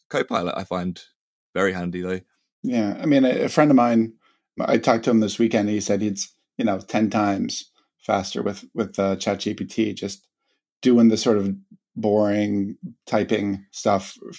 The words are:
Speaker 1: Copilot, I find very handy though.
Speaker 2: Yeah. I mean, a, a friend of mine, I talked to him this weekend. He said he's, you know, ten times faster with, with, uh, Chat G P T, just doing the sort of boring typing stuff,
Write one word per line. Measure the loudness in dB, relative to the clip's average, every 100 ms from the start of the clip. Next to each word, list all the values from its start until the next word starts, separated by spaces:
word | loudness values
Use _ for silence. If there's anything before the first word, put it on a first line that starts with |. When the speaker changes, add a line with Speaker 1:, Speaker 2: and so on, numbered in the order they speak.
| _
Speaker 1:
Copilot, | -4 -2 -2 -2 -6
I |
find | -6 -4 -4 -8 -14 _ _ _ _
very | -2 -2
handy | -2 -6 -6
though. | -6 -6 -10 _ _ _
Speaker 2:
Yeah. | -4 -2 -2 -2
I | 2
mean, | 4
a, | 4 2
a | 0
friend | 2 6
of | 6
mine, | 6 2 0 -4 _ _ _ -6
I | 0 2
talked | 2 2
to | 4
him | 2
this | 2 0
weekend. | 2 2 0
He | -2
said | -2 -2
he's, | -2 -4 -10 _ _ -4
you |
know, | -2 -2
ten | -4 -2 0
times | 0 0 -2 -4 -6 -12 _ _ _
faster | -2 -2 -2 -4
with, | -4 -6 -10
with, | -6 -6 -2
uh, | -2 0
Chat | -2 -4
G | -4
P | -6 -6
T, | -2 -4
just | -4 -10 -10 _ _ _ _ _ _
doing | 4 6 6
the | 4
sort | 2 2
of | 0 -4 -10 -20 _
boring | -4 0 2 2 0 0 -2 -4 -8 -16 -18 -4
typing | -2 0 0 -2 -6 -10
stuff, | -4 0 0 -2 -14 -18